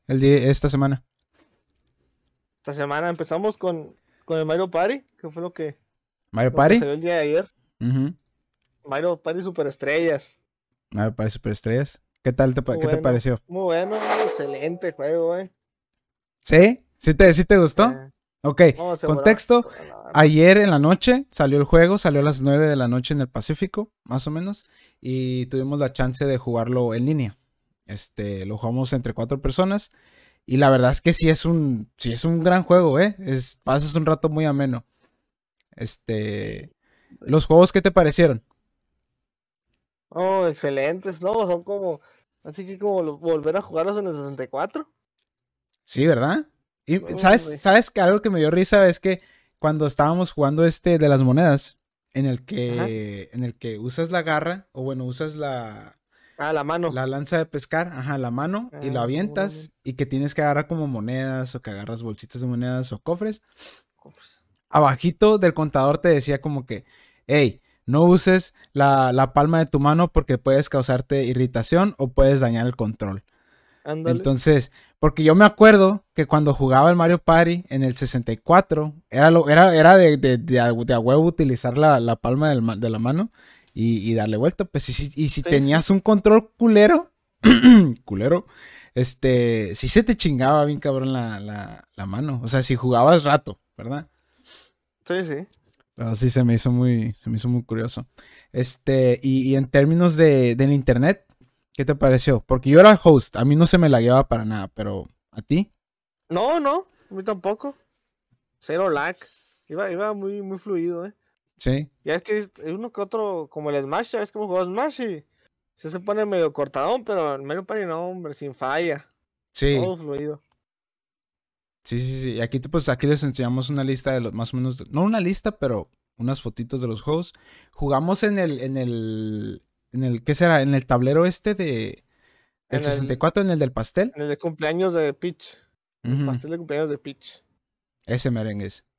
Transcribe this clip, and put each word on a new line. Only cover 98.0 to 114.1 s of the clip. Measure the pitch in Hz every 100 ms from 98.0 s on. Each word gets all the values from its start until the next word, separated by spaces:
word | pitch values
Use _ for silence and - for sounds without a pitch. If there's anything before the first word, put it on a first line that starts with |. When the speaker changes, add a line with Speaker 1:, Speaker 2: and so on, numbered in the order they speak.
| 123 _ _ _ _
Speaker 1:
Este, | - 127 - - 135 127 123
y, | 135 131 131
y | 135
en | 131
términos | 143 143 165 175
de, | 156 160 139 123
del | 120 135
internet, | 143 131 120 147 196 _ _ _ _ _
¿qué | - 139
te |
pareció? | 143 139 131 - 123 -
Porque | 127 135
yo | 151
era | 202
el | 208
host, | 175 143 - 104
a | 127
mí | 147
no |
se | 165 180
me | 160
lagueaba | 123 117 127 135
para | 113
nada, | 107 110 95
pero | - 104 95 - _ _
¿a | -
ti? | - 151 202 _ _ _ _ _ _
Speaker 2:
No, | 175 240 330
no, | 285 320 381 _ _
a |
mí | 190
tampoco. | 190 196 190 220 285 269 _ _ _ _ _ _ _ _
Cero | - 160 190
lag. | 147 156 180 - _ _ _ _
Iba, | 160 196
iba | 175 214
muy, | 208 196 202
muy | 196 190
fluido, | 214 185 170 170 190
¿eh? | - _ _ _ _
Speaker 1:
Sí. | 131 135 151 _
Speaker 2:
Ya | 139 165
es |
que | 214 214
es | 202 _
uno | 156 185 233
que | 214
otro, | 196 226 208 180 147
como | 156 151
el | 143
Smash, | 135 170 233